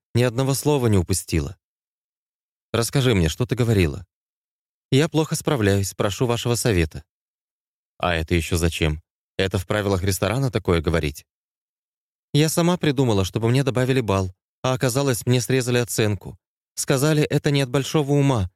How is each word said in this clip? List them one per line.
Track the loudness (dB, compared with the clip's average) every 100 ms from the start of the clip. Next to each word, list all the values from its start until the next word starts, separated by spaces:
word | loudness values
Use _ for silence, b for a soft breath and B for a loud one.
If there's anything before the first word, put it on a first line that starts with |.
| _
ни | 0
одного | 0 0 -2
слова | 0 0 2 2
не | 2
упустила». | 2 -4 -2 -4 -4 -10 _ _ _ _ _ _ _ _ _ _ _
«Расскажи | -4 -2 0 2
мне, | 2 2
что | 0 -4
ты |
говорила?» | -2 2 2 2 -2 -14 _ _ _ _ _ _ _ _
«Я | 0 2
плохо | 0 -2 -4
справляюсь, | -2 2 2 2 -2
прошу | -4 -4 -2 -2
вашего | -2 -2
совета». | 0 2 2 0 -4 -16 _ _ _ _ _ _ _ _ -4
«А | -2
это | -2 0
еще | -2 0 -2
зачем? | -2 0 -2 -2 -10 _ _ -4
Это | -2 -2
в | -2
правилах | -2 0 0
ресторана | -2 -2 -2 0 -2
такое | -2 0 0
говорить?» | 0 -2 -2 -8 -18 _ _ _ _ _ _ _ _ _ _
«Я | 0 0
сама | 2 0 2
придумала, | 0 2 2 2
чтобы | 0 -2 0
мне | 2
добавили | 0 0 0 0
балл, | 0 0 -2 -8 _ _
а | -4
оказалось, | 0 0 0 0 -2 0
мне | 0
срезали | 2 -2 0 -2
оценку. | 0 -2 -2 -2 -8 -18 _ _ _
Сказали, | -10 -2 0 2 2
это | 0 0 0
не | 0
от | 0
большого | -2 0 -2 2
ума. | 2 2 2 -2